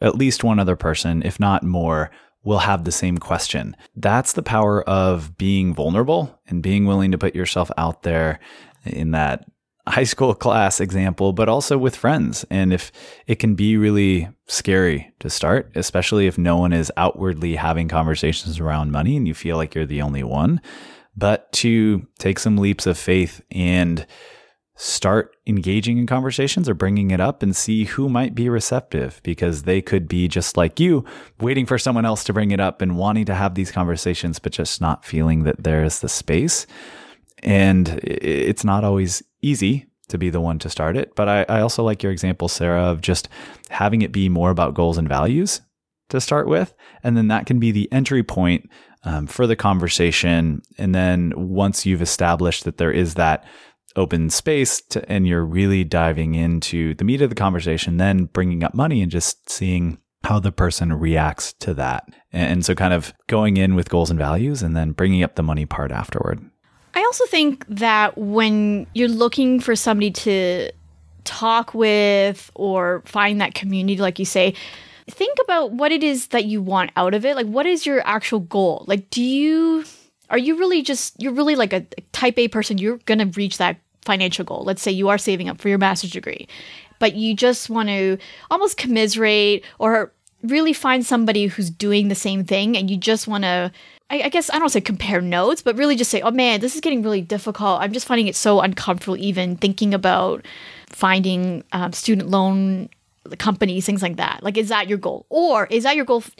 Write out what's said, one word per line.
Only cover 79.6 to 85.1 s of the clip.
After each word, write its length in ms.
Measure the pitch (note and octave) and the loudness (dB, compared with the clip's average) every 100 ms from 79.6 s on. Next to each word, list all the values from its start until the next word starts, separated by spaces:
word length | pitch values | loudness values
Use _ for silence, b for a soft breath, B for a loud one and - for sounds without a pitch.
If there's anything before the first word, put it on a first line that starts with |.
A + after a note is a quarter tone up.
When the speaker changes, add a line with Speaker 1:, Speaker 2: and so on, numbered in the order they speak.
| E4 D#4+ D4+ B B _ _ | 2 0 -4 B B _ _
Speaker 2:
are 80 | A#3+ | -2
you 200 | C4 E4 | 0 0
really 240 | F#4 F4+ | 2 0
just, 380 | C#4 C4 - - | 0 -4 -6 -6
you're 120 | C4 | -6
really, 240 | B3+ D4 C#4+ | 0 0 2
like, 160 | G#3+ | 0
a 140 | F#3+ - - - | -2 -6 -16 -14
type 260 | - B3 A#3+ | -2 0 2
A 100 | A#3 | 0
person, 300 | A3 G#3 G3 | 0 -2 -2
you're 200 | G#3 A#3+ | -2 -4
gonna 220 | - A3 G3+ | -2 0 0
reach 320 | F3+ G3+ - | -2 -4 0
that 200 | F3+ F3 _ _ | -2 -2 _ _
financial 400 | - G3 F#3 F3 | -4 0 0 -2
goal. 200 | F3+ F#3 | -6 -6
Let's 180 | C3+ F#3+ | -4 -4
say 100 | - | -2
you 160 | F#3+ | 0
are 100 | G3 | 0